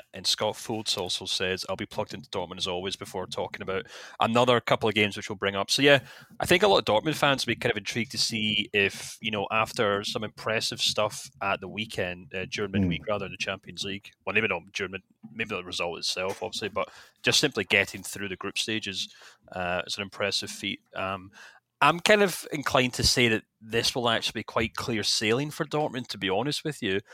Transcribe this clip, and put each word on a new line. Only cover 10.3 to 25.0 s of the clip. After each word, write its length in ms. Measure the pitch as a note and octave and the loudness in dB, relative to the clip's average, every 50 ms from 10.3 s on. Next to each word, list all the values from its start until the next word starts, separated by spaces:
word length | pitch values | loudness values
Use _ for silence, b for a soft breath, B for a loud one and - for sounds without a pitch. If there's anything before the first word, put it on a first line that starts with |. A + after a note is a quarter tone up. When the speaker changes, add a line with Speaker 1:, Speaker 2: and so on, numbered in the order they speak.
| - - - A#2 A2 A2+ - - B2 - | -10 -6 -4 -2 -2 0 -2 -4 -2 -2
Speaker 1:
stuff 520 | - - - A2 G#2+ G#2+ - - - - - - | -2 0 2 0 0 0 -2 -8 -12 -14 -10 -6
at 200 | G2+ G2 G2 E2+ | -2 -2 -2 -2
the 60 | F#2+ | -4
weekend, 640 | F2+ F2 G#2 A2 A2 - A2 F#2+ F2+ F2 F2 F2+ - - | -8 -8 -8 -8 -6 -4 -4 -4 -4 -6 -8 -12 -10 -8
uh, 100 | F#2+ F#2 | -8 -6
during 240 | F2 - G#2+ G#2 F#2+ | -6 -6 -6 -4 -2
Speaker 2:
Mm. 100 | G2 G2 | 0 2
Speaker 1:
midweek, 260 | F#2+ F2 F2 E2+ - | 2 2 0 -2 -2
rather, 180 | G#2+ G#2 G2+ G2 | -4 -4 -4 -4
in 60 | F2 | -8
the 60 | F#2 - | -8 -6
Champions 440 | - G2+ G2 F#2+ - F#2+ F2 E2+ F#2+ | -6 -6 -6 -6 -10 -12 -12 -10 -8
League. 280 | G2 F#2+ G2+ - - - _ _ | -8 -8 -8 -10 -16 -20 _ _
Well, 120 | F#2+ G2 | -6 -4
maybe 120 | A2 A3 | -4 -4
not 240 | - - E2+ E2+ - | -4 -4 -6 -6 -10
during 200 | - - G2 F#2 | -8 -8 -8 -8
mid-, 100 | F#2+ F#2+ - _ _ _ - - - | -8 -12 -16 _ _ _ -20 -14 -10
maybe 160 | A2 A2 G#2 | -10 -8 -8
the 140 | G#2+ F#2 F2+ | -8 -8 -8
result 340 | F2+ E2+ - F2 F2 E2 | -8 -6 -4 -4 -4 -6
itself, 460 | - - - - F#2 F#2 G2 G2+ - F#2+ | -6 -6 -6 -4 -4 -4 -4 -4 -6 -8
obviously, 260 | F#2 - - A2+ G2 | -8 -8 -8 -8 -6
but 180 | - G2 - B B B B B B _ - | -4 -6 -6 B B B B B B _ 0
just 160 | - - - | 2 4 4
simply 240 | D#3 C#3 - G#2+ F#2+ | 2 2 2 -2 0
getting 400 | - G#2+ G2 F#2+ - - G2 F2+ | 4 4 4 4 2 -4 -10 -10
through 240 | - - G2 G2+ G2 | -10 -8 -8 -8 -8
the 60 | F2+ | -6
group 180 | - - G2 - - | -6 -8 -6 -4 -4
stages, 500 | - A#2 A2 A2 - G#2 F#2+ G2 - B B B B B B B _ - - | -2 -2 -2 -4 -4 -6 -6 -6 -8 B B B B B B B _ -10 -6
uh, 280 | F#2 F2+ F2 F2+ F2+ - | -4 -2 -2 -2 -2 -2
is 100 | - - | -4 -6
an 60 | - G2+ | -6 -8
impressive 480 | F#2+ - - G2+ G2 - - G#2 G2 | -8 -4 -2 -2 0 0 -2 -4 -6
feat. 280 | - - G#2 G2 - - _ _ - | -8 -6 -6 -6 -6 -6 _ _ -8
Um, 360 | F2+ F#2+ F#2+ G2 F#2 F#2+ G2 B B B B B B _ _ _ _ | -6 -4 -4 -4 -6 -10 -14 B B B B B B _ _ _ _
I'm 180 | C#3+ D3 E3 E3+ | 4 4 4 4
kind 200 | - - G#3+ G#3 | 4 6 6 6
of 260 | G3+ F3 - - - - | 6 2 0 -4 -8 -6
inclined 420 | - D3 C3 - - C3+ B2+ B2 - | -6 -4 -2 2 2 4 4 2 0
to 100 | - A2+ | 2 2
say 260 | - - C3 A#2+ A#2 | 2 4 4 4 4
that 160 | A2 G2+ - _ _ _ | 4 2 -2 _ _ _
this 360 | A2 A2 A2 A#2 A2+ - - | -8 -4 -2 0 0 0 0
will 140 | C3 A#2+ A#2+ | 0 2 2
actually 320 | A2+ G2+ - - - A2+ | 2 2 0 -2 -4 -6
be 20 | - | -8
quite 320 | - - A#2+ A#2 A2+ - | -4 -2 -2 -2 0 -2
clear 260 | - - - A#2 G#2 | -4 -4 -2 -2 0